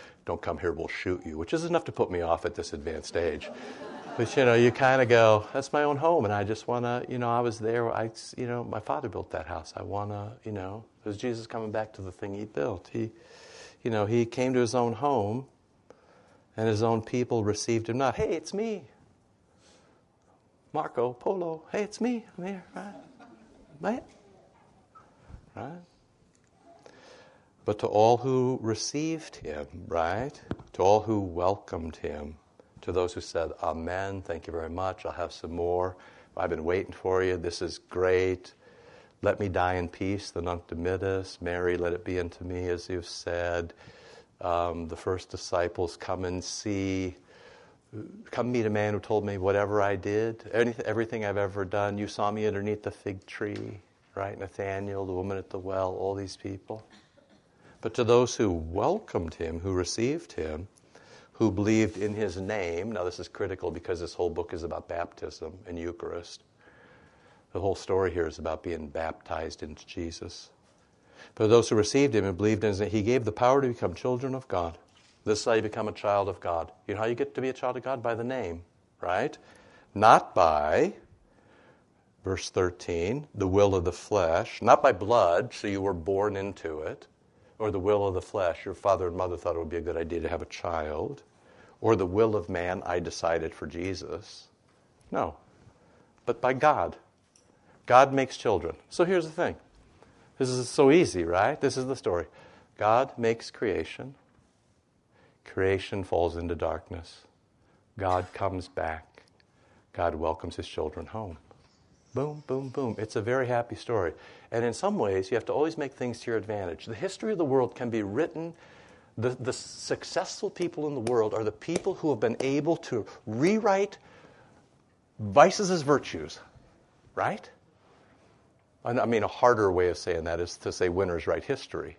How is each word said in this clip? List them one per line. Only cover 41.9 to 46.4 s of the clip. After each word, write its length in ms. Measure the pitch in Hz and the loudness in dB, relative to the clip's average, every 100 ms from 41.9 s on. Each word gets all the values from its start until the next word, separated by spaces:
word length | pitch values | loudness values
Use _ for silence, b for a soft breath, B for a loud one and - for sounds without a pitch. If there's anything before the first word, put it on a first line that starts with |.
it 100 | 87 | -2
be 160 | 95 90 | -4 -4
unto 240 | 87 - | -4 -6
me 240 | 87 90 90 | -8 -4 -2
as 220 | 87 - | -4 -4
you've 180 | 92 85 | -6 -6
said. 640 | - - 87 87 87 85 B B B B B B - | -10 -6 -2 -2 -2 -4 B B B B B B -8
Um, 480 | 92 87 87 85 82 | -2 0 0 -4 -8
the 80 | - | -6
first 320 | - 92 - | -4 -4 -6
disciples, 640 | - - 90 87 - 87 - | -12 -2 0 0 -2 -4 -6
come 300 | - 92 92 | -6 -4 -4
and 180 | 90 | -4